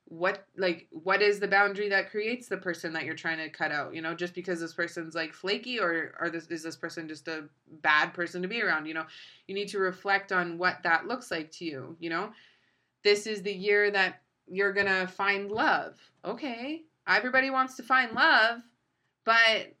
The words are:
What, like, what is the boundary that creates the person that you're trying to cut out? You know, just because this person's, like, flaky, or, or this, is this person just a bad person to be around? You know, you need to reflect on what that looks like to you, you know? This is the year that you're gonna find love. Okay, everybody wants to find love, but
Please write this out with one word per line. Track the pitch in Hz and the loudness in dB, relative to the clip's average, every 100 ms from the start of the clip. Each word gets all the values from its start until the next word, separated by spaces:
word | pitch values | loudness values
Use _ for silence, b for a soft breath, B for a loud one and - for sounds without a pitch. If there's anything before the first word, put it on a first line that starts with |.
| - | -16
What, | 165 185 202 - - | -2 -2 -2 -8 -2
like, | 185 170 - | 0 -2 -8
what | 165 185 196 | -6 0 4
is | 208 196 | 4 2
the | 196 | 4
boundary | 196 202 196 208 | 4 4 2 0
that | 196 185 | 0 0
creates | 214 214 247 - | -4 -4 -6 -6
the | 185 | -6
person | 180 165 170 | -6 -6 -6
that | 160 147 | -6 -6
you're | 156 | -6
trying | 165 160 | -4 -4
to | 156 | -6
cut | - 156 | -4 -2
out? | 151 95 160 | -2 -6 -6
You | |
know, | 160 | -6
just | 165 175 180 | -6 -6 -6
because | 180 170 | -6 -6
this | 165 | -6
person's, | - 170 175 160 165 | -4 -6 -6 -8 -6
like, | 156 | -6
flaky, | - 185 233 240 240 | -6 -4 -4 -4 -2
or, | 175 165 156 - | 0 0 -4 -4
or | 165 | -6
this, | 165 160 | -6 -8
is | 165 | -8
this | 160 - | -8 -8
person | 165 170 156 | -10 -8 -12
just | 156 - | -10 -10
a | 160 151 _ _ 156 | -10 -10 _ _ -2
bad | 156 151 170 | 4 4 4
person | 175 170 180 | -2 -6 -4
to | 185 | -4
be | 233 | -2
around? | 196 156 151 | 0 0 -2
You | |
know, | 160 160 B B B B | -6 -8 B B B B
you | 196 | -6
need | 202 | -4
to | 202 | -2
reflect | 190 185 202 196 196 | -2 -2 0 0 2
on | 185 175 170 | 0 0 0
what | 180 175 | -2 0
that | 175 165 180 | 0 0 0
looks | 240 - | -6 -6
like | 170 156 | -6 -8
to | - 170 | -10 -8
you, | 135 - 165 | -8 -10 -10
you | 170 | -6
know? | 165 214 b b b b b b _ | -4 -6 b b b b b b _
This | 208 208 220 | 2 4 2
is | 208 | -4
the | 190 | -4
year | 185 202 208 208 | -2 2 4 4
that | 196 185 - _ _ - | 4 2 0 _ _ -8
you're | 185 202 | -2 0
gonna | 196 196 190 185 | 2 2 2 0
find | - 196 196 202 | -2 0 0 -2
love. | 220 294 165 80 - _ _ 175 | 0 2 2 -2 -14 _ _ -8
Okay, | 240 294 233 262 320 - _ - | -6 -6 -8 -8 -10 -14 _ 0
everybody | 196 247 262 269 | 2 2 2 2
wants | 262 262 - | 2 0 -2
to | |
find | - 262 233 | 2 2 2
love, | 233 320 254 226 233 - _ _ _ _ _ 220 | 4 6 6 4 0 -10 _ _ _ _ _ 4
but | 226 226 208 - - | 6 6 4 -2 -14